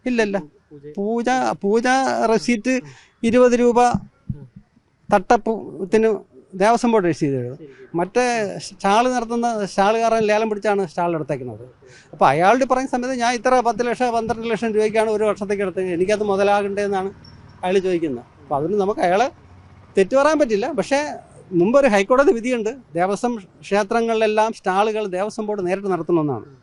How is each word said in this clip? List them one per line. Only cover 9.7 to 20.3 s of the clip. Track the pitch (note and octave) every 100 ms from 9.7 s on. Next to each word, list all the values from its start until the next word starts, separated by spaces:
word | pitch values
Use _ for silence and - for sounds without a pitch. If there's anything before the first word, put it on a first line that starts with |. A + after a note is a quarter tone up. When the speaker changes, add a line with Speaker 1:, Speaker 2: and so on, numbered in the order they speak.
Speaker 1:
സ്റ്റാളുകാരൻ | - G3 A3+ A3+ A3+ G#3+
ലേലം | G#3+ A3
പിടിച്ചാണ് | G#3 G#3+ G3+ F3+
സ്റ്റാൾ | - F3 E3
എടുത്തേക്കുന്നത്. | D3 C#3 B2 G#2+ B2 _ - - -
അപ്പോൾ | - F3
അയാളുടെ | C#3+ F#3 B3+ C4
പറയുന്ന | C4 C4
സമയത്ത് | B3+ B3 C4
ഞാൻ | A#3 B3
ഇത്ര | B3+ B3+ A#3
പത്ത് | A3+ A#3+
ലക്ഷം, | A3+ B3 A#3
പന്ത്രണ്ട് | A3+ A3+ A#3
ലക്ഷം | G#3+ A3+ G#3+
രൂപയ്ക്കാണ് | A3 A3 A3 G#3+
ഒരു | G#3+
വർഷത്തേക്ക് | F#3 G3+ G3+ G#3
എടുത്തത്, | G3+ F#3 E3+
എനിക്കത് | F#3 G#3 G#3
മുതലാകണ്ടേന്നാണ് | F#3+ G3+ G3+ G3+ G3+ G3+ G3 F#3+ G#3 - - - -
അയാൾ | F#3 G3 F#3
ചോദിക്കുന്നത്. | F3 D#3 A#2+ B2 _
അപ്പോൾ | - C#3+
അതിന് | D#3+ G#3
നമുക്ക് | F#3+ G#3+ F3+
അയാളെ | F#3+ C4 - - - - - - -
തെറ്റു | F#3 C4
പറയാൻ | C#4+